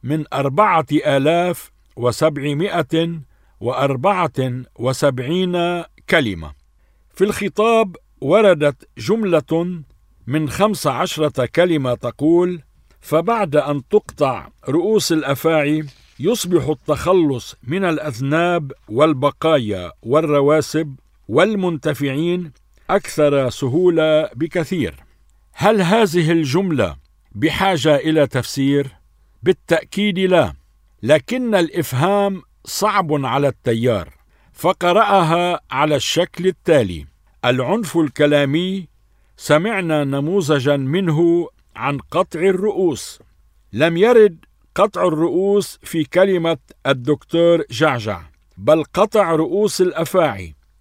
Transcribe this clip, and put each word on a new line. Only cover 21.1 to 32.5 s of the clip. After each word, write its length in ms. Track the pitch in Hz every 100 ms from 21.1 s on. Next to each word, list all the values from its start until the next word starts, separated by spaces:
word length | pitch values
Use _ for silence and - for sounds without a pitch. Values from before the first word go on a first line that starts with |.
| _ -
والمنتفعين 1200 | 117 196 208 180 160 151 131 139 135 170 180 170 - _ _ -
أكثر 600 | 190 - - 147 143 127
سهولة 800 | - 135 143 180 170 156 156 156 117
بكثير". 600 | 160 180 160 180 101 - - _ _ _ _
هل 280 | - 190 220
هذه 500 | 170 220 214 170 160
الجملة 640 | 170 147 151 196 147 92 71 _ _ _
بحاجة 640 | 101 147 - 190 175 147 147
إلى 320 | 160 156 139
تفسير؟ 600 | 131 117 - 135 143 135 - _ _ _ _
بالتأكيد 760 | - 185 - 165 - - 208 185
لا، 340 | 190 180 113 71 _ _ _ _
لكن 520 | 107 151 - 254 247 202
الإفهام 840 | 170 175 151 123 170 202 202 185 -